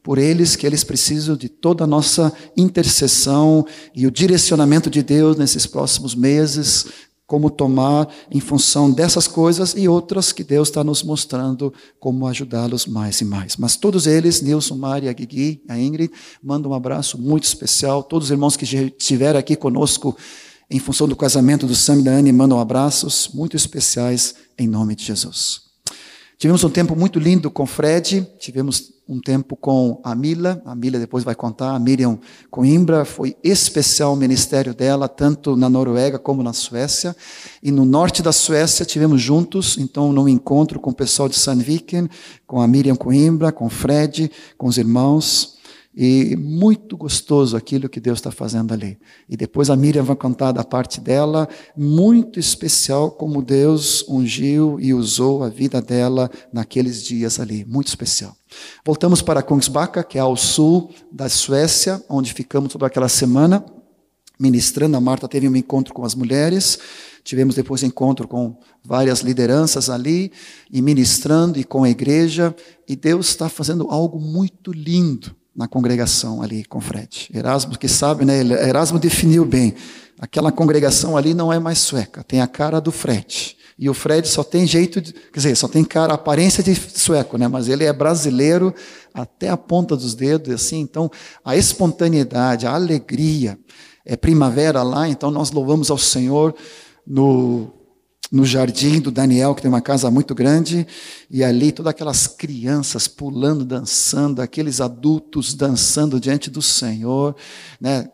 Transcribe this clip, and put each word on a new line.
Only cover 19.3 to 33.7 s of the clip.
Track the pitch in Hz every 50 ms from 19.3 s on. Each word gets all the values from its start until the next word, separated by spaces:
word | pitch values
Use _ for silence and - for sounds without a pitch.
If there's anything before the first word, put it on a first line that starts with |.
| 151 139
aqui | 131 - 156
conosco | 147 - 139 123 139 156 139 - - - 139 120 - - - - - - - - _ _ _
em | - 131
função | - - 131 - 151 143
do | 139
casamento | - 151 131 131 139 123 131 147 143 -
do | 127 123
Sam | 117 - - 147 143
e |
da | 135 131
Anne | 131 139 143 139
mandam | 127 127 135 135 131 120
abraços | 117 110 127 127 139 147 143 - - - - - - -
muito | - 139 156 170 -
especiais | 151 - - - 143 131 - - 123 120 123 123 120 - - - - _ _ _ -
em | 123 113
nome | 107 107 110 107 107
de | -
Jesus. | - - 107 92 - - - - - - - - _ _ _ _ _ - - - - - - - - _ _
Tivemos | _ - 156 175 175
um | 180 160
tempo | - 180 170 165 160
muito | 160 175 190 - 165
lindo | 151 165 185 180 151 147
com | - - 139
Fred, | 131 - - 147 151 160 170 170 - 190 196 185 - _ _
tivemos | - - 120 135 131 139 127 - - _ _ _ _ -
um | 135 127
tempo | - - 131 135 135 _ 139
com | - - 143 135 131 127 120 - - -
a | 123 113
Mila. | 117 139 151 165 165 175 180 185 165 -
A | 127 123
Mila | 120 120 131 131 123
depois | 117 - - 127 120
vai | 123 117
contar, | - - 117 107 - 131 131 131
a | 123
Miriam | 120 123 135 131 127 120 113 110 - - - - _ _
Coimbra, | - 127 127 135 156 170 180 160 160 156 143
foi | - - - 131 131 - _
especial | - 165 196 - - -